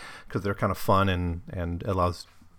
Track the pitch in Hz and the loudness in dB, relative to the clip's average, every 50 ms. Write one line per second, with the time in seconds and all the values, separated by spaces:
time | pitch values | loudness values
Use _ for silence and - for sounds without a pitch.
0 | - - - - - - - 113 87 98 98 - - 101 92 - - - 101 98 | -14 -14 -16 -16 -12 -6 -6 -4 -2 -2 -2 0 0 0 0 0 2 4 6 6
1 | 98 98 92 90 87 87 85 85 - - - 95 85 85 87 85 - - 95 92 | 6 4 4 2 0 0 -2 -4 -6 -8 -6 -4 -4 -4 -4 -4 -2 -2 0 2
2 | 87 87 85 - - - - - - - _ | 2 0 0 -4 -10 -18 -20 -20 -20 -20 _